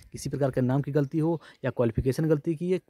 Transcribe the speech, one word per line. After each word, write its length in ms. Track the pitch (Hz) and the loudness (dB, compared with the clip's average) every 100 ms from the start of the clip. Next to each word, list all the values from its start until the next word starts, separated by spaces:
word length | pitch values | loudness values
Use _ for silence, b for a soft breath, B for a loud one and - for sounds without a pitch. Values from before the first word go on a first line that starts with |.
| b | b
किसी 180 | 120 143 | -10 -6
प्रकार 220 | 135 139 | -2 0
के 100 | 131 | 2
नाम 200 | 127 135 | 2 2
की 100 | 147 | 0
गलती 280 | 143 139 160 | 0 0 0
हो 220 | 156 165 B B | 0 -2 B B
या 80 | 131 | -4
क्वालिफिकेशन 540 | - 123 - 131 127 160 | 0 0 0 0 0 2
गलती 300 | 156 170 156 | 0 0 -4
की 160 | 175 | -2
है, 80 | 180 - | -2 -4